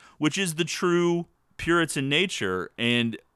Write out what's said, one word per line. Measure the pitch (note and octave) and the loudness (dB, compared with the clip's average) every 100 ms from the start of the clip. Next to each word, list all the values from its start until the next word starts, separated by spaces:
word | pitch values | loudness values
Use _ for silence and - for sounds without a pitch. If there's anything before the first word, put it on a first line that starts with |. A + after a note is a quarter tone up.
| - - | -16 -2
which | D3 F#3 | -2 0
is | F#3+ D#3 | -4 -2
the | |
true | E3 - F3+ F3 F3 F3 E3+ _ _ - | -4 0 0 2 2 0 -4 _ _ -10
Puritan | E3 E3+ D#3+ D3+ C3+ | 0 2 2 -2 0
nature. | D3 F#3+ - G2 F#2 - - | 0 0 -2 -2 -2 -4 -2
And | A#2 A#2+ A#2 A2 _ | 0 2 0 -4 _